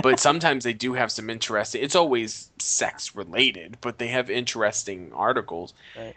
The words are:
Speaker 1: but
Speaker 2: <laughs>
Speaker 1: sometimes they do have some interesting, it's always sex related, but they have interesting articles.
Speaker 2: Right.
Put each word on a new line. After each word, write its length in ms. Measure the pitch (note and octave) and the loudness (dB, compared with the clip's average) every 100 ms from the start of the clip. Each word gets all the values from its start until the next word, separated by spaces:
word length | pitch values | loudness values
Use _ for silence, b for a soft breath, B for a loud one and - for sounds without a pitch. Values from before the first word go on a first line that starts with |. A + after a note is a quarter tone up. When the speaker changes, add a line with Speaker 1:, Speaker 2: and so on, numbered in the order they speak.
Speaker 1:
but 180 | C3 B2+ | 4 6
Speaker 2:
<laughs> 80 | C#3+ | 4
Speaker 1:
sometimes 360 | E3 E3 C3+ | 4 2 2
they 100 | A#2+ | 0
do 200 | A2 B2 | -2 -2
have 180 | B2+ A2+ | 0 -2
some 180 | - A2 | -2 -8
interesting, 540 | A2+ - G#2 G#2+ A#2+ | -6 -2 -2 0 -2
it's 120 | C#3+ F3+ | 2 4
always 540 | E3 A#2+ A2 - - - | 4 2 0 -6 -14 -8
sex 580 | - - A#2 - - G#2 | -4 -2 -2 -4 -12 -12
related, 640 | F2 F#2+ C3 F#2+ E2 A2+ | -4 0 0 0 -10 -10
but 160 | B2 A2+ | -8 -6
they 80 | A#2+ | -2
have 220 | B2+ B2 | -2 0
interesting 800 | A2 A#2+ A#2+ G#2+ - - F#2 F2 | -2 -2 0 0 0 -6 -8 -8
articles. 600 | C#2+ G#2+ C3 F#2+ E2+ F2 B B A2+ | 0 2 2 2 -8 -12 B B -16
Speaker 2:
Right. 180 | A2+ | -16